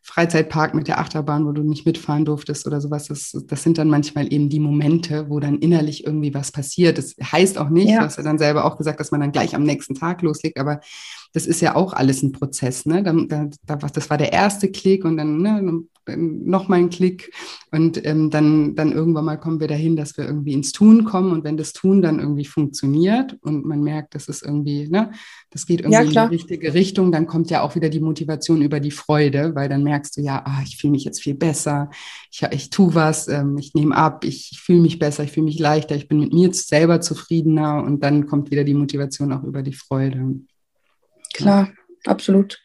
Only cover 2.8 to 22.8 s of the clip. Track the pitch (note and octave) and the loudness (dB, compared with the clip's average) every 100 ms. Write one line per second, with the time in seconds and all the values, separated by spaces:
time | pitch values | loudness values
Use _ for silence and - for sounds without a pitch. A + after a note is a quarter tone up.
2.8 | C#3+ D3 D3 D3 - - - C#3 E3 E3 | -6 -8 -8 -12 -10 -12 -8 -2 0 2
3.8 | D#3 D3 D3 C#3+ C#3+ D3+ D3 D3+ D3+ D3 | 4 2 0 -4 -2 0 0 0 0 2
4.8 | D3 E3+ E3+ D3+ D3 D3 C#3+ C#3+ D#3+ E3+ | 2 0 0 -6 -4 -4 -2 0 2 2
5.8 | D3+ D3+ - D#3 D3 C#3+ C#3 - C3+ - | 2 -4 -4 -2 -2 -4 -8 -8 -8 2
6.8 | E3+ E3+ - - B2+ D#3 F#3+ F#3+ D3 E3 | 2 2 -6 -10 0 4 4 2 2 4
7.8 | G3+ A3 D3+ - D3+ D3+ D3+ D3+ D3+ - | 6 4 2 -4 -2 2 2 2 0 -2
8.8 | D#3 D3 D3 D3 D3 D3 - - D3 C#3+ | -6 -4 -4 -2 0 0 -2 0 0 0
9.8 | - C3+ E3 F3+ E3+ D3 D#3+ C3 C#3 D3 | -6 -6 -6 -2 -2 -2 -6 -4 -4 -4
10.8 | - - - - - E3 E3+ E3+ E3 D3 | -10 -20 -18 -20 -8 -6 -2 0 2 2
11.8 | F#3+ - C3+ C3+ C#3 C3+ C#3 - C3 B2+ | 0 2 0 2 -2 -2 -8 -4 -6 -4
12.8 | D3+ F3 F#3+ D#3+ - D3+ D3 D3 - D3 | -2 0 2 0 0 -4 -6 -10 -10 -6
13.8 | C#3+ D3+ - D3 C#3+ F3 G3+ G3+ F#3+ - | -6 -6 -2 0 2 2 2 0 -4 0
14.8 | F#3+ F#3+ F3 D#3+ D3+ D3+ G3+ G#3+ F#3 E3 | 2 2 2 0 0 0 0 0 0 -4
15.8 | E3 _ - D3+ E3 D3+ - F#3 F#3+ F3 | -6 _ -12 -4 -4 -2 0 0 2 2
16.8 | F3 F3 F#3 F#3 - - - - _ D#3 | 2 2 0 0 -16 -18 -18 -18 _ 2
17.8 | E3 E3 - D#3 D#3 D3+ D3+ D#3 D3+ - | 2 0 -2 0 2 4 4 4 2 0
18.8 | D#3 - E3 D#3 D#3 D3+ D#3+ D#3+ D3+ D3+ | 0 2 0 0 -2 -4 -4 -4 -2 -2
19.8 | D#3+ D#3+ D3 - C#3 D3 C#3+ C#3 C#3+ - | 0 0 -2 -8 -6 -6 -2 -4 -4 6
20.8 | G#3+ A3+ A3 F#3+ F#3 E3 D3+ D#3 D3+ - | 8 8 6 0 0 0 -2 -6 -6 -2
21.8 | F#3+ G3 E3+ D3+ D3 D3 C#3+ - C#3+ C#3 | 2 4 4 0 -2 -4 -4 -4 -4 -2